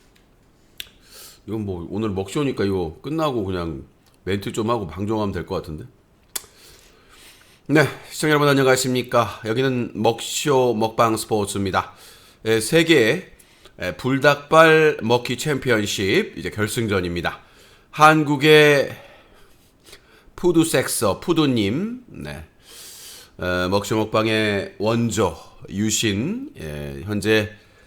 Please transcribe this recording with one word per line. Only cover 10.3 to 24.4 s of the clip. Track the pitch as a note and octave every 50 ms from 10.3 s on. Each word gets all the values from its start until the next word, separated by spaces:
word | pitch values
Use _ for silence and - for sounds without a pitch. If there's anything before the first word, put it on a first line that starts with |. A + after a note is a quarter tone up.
| - - - D3+ C#3 C3 B2+ B2 A2
먹방 | G#2+ A2+ A2 - - A#2 A2+ A2
스포츠입니다. | A2 - - A2+ G#2+ G2+ G2 - G2+ G2 F#2+ F2+ F#2+ F#2 - - - - - - - - - - _ _
예, | A2 A2+ A2+
세계, | - - E3 E3 E3+ D#3+ E3 C#3+ A2+ G#2+ C3+ F#3 - - - _ - _ _ _ _ - _ -
예, | - F2+ F2
불닭발 | - - C3 C3+ C3+ B2+ D3 C#3+ - - - D#3+ D#3+ E3 D#3+ D#3+ D#3 D#3 D3+ D3 - -
먹기 | A2 A#2 B2 B2 - B2+ A#2+
챔피언십 | - D#3 D3 B2+ - C3 A#2+ A2 G#2 G2 - - G#2 F#2+ A2+ F3 A3 - -
이제 | - D#2 F2+
결승전입니다. | - G#2 G#2 G#2+ - B2+ A#2 G#2+ G2+ F#2+ F2 F2 E2+ F2 D#2 E2 - - - _ _ - - - - _ _ _
한국의 | - - D3+ D#3 D#3 D#3 D3+ C#3 D3 C3+ C#3 D#3 D3+ D3+ D3+ D3 D3 C#3+ B2 - - - - - - - _ _ _ _ - _ _ _ _ _ _ _ _ - - - _ _ _ _ _ - _
푸드섹서 | - - E3+ F3 E3 D#3+ D#3+ - C#3 - - - - A#2+ G2+ F#2 -
푸드님, | - - E3+ E3 D#3 C#3 B2+ A#2 G2+ G2 A2 D3+ G3 A3+ A#3+ B3+ B3+ -
네. | - - D2 D2 - - D#2 - _ _ _ - - - - - - - - - - - - - _ -
어, | F2+ F2+ F2+ F2+ F2+ F2+
먹쇼 | F#2+ G2+ G2+ - A2+
먹방의 | A2 A2 G#2+ - A2+ A2 A2+ A2 A2